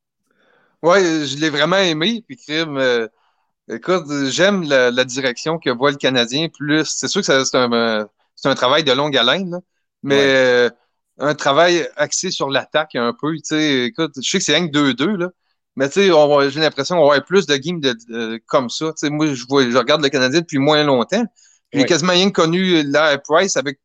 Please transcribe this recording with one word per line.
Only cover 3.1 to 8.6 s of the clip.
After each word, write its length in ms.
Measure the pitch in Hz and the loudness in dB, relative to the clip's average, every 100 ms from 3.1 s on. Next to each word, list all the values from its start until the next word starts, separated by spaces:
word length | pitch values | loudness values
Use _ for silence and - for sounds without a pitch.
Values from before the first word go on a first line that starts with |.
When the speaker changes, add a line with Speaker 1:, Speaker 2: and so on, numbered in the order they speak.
| _ _ _ _ _ - | _ _ _ _ _ -14
Speaker 1:
écoute, 360 | 113 160 180 143 143 135 | -10 -2 -4 -2 -4 -4
j'aime 340 | 123 190 196 156 | 2 2 2 0
la, 240 | 135 123 | 2 2
la 120 | 123 | 0
direction 540 | 127 123 135 120 156 165 | -2 -2 -4 -4 -6 -4
que 120 | 147 | -4
voit 200 | 120 143 | 0 -2
le 60 | 139 | 0
Canadien. 500 | 135 127 113 135 165 - | 0 0 -2 -4 -6 -6
Plus, 280 | 147 156 | -2 -2
c'est 240 | 147 - - | -2 -6 -4
sûr 120 | 202 | -4
que 60 | 196 | 0
ça, 180 | 135 | 0
c'est 120 | 131 135 | 2 0
un, 160 | 123 | 0
euh, 320 | 117 117 107 104 _ _ _ | 0 0 -2 -6 _ _ _
c'est 120 | 139 | -2
un 60 | |
travail 300 | 127 | 0